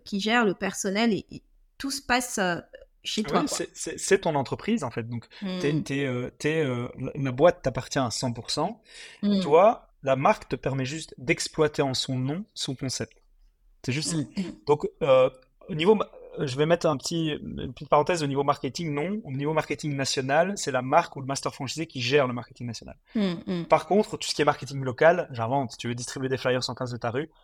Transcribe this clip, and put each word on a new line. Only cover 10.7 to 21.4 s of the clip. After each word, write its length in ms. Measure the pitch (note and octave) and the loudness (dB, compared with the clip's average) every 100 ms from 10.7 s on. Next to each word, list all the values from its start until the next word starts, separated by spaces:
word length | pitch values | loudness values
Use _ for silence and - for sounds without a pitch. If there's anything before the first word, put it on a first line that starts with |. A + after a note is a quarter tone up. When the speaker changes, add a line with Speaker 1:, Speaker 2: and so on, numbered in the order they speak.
| C3 | -2
Speaker 2:
juste 320 | C3 D#3+ - - | -4 -6 -10 -8
d'exploiter 640 | B2 D3+ - - D3+ D3+ | -2 -2 -2 2 2 2
en 120 | C#3 | 0
son 220 | B2+ - B2+ | 0 -2 -2
nom 280 | C3 E3 A3 | -2 -4 -8
son 220 | - - C3 | -8 -6 -6
concept. 420 | C3+ - A#2 _ _ _ _ _ _ _ | -6 -6 -8 _ _ _ _ _ _ _
C'est 80 | - | -4
juste, 220 | C#3 - | -4 -2
Speaker 1:
Mm, 60 | E3 | -2
mm. 220 | B2 - F#3 - - | -4 -6 -8 -6 0
Speaker 2:
donc, 220 | D3 - - | 0 0 -2
euh, 280 | B2 C3 C3 - _ _ - | 6 6 6 2 _ _ -10
au 60 | |
niveau 200 | D#3 F3 | 0 4
ma-, 140 | G#3+ - - - C3 | 4 2 -10 -16 -8
je 160 | D3+ C3 | -6 0
vais 100 | D#3 | 2
mettre 200 | E3+ E3 | 2 2
un 100 | C#3 | 0
petit, 320 | - E3+ D#3+ | -2 -2 -2
une 420 | D3 - C#2 C3+ | -4 -8 -8 -10
petite 160 | - D3+ | -10 0
parenthèse 340 | D3+ D3+ F3 | 2 4 0
au 40 | D3 | 0
niveau 160 | C3+ | 0
marketing, 500 | C#3 C#3 C#3 - E3 | 0 0 -4 -6 -4
non. 280 | C#3+ E3+ G#3+ | -2 -2 -4
Au 60 | D#3 | -6
niveau 200 | C3+ D3 | -4 0
marketing 420 | D#3 - D3 D3+ | 0 -2 -4 -4
national, 600 | C#3 C3+ C#3+ C3 D3 F#3 G3+ | -2 -2 -2 2 2 2 0
c'est 160 | C#3+ | -2
la 100 | B2+ | -2
marque 320 | B2+ D#3 D#3+ C#3+ | 2 2 2 -4
ou 40 | |
le 60 | C3 | -6
master 280 | C#3 | -4